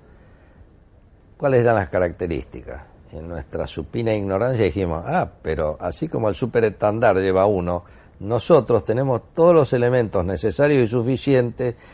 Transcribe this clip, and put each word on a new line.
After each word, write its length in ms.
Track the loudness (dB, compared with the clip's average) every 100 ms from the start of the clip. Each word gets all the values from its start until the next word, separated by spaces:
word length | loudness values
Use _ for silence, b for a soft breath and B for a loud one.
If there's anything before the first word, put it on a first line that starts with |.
| b b b b b b b _ -20 _ _ _ -20 -4
cuáles 240 | 0 4
eran 160 | 4 2
las 140 | 0
características. 920 | 0 -2 -2 -6 -6 -8 -14 -14 -16 -18 -20 -20
En 160 | -16 -12
nuestra 400 | -12 -10 -8 -8
supina 460 | -8 -8 -6 -2
ignorancia 500 | -2 -2 -2 0 0
dijimos, 400 | 0 0 -2 -4 -2
"Ah, 240 | -2 -4 -6
pero 340 | -6 -2 -2 -4
así 300 | -6 -6 -6
como 220 | -2 -2
el 60 | -2
superentandar 840 | -2 0 0 0 -2 2 2 2
lleva 300 | 2 4 4
uno, 360 | 2 -2 -4 -6 b b b
nosotros 680 | -6 -4 2 2 4 0 0
tenemos 480 | -2 -2 -4 -4
todos 200 | 2 4
los 200 | 6 4
elementos 500 | 2 2 2 0 -2
necesarios 600 | -2 -2 -2 0 2 2
y 40 | 2
suficientes 880 | 0 -2 -2 2 2 2 -2 -6 -6 B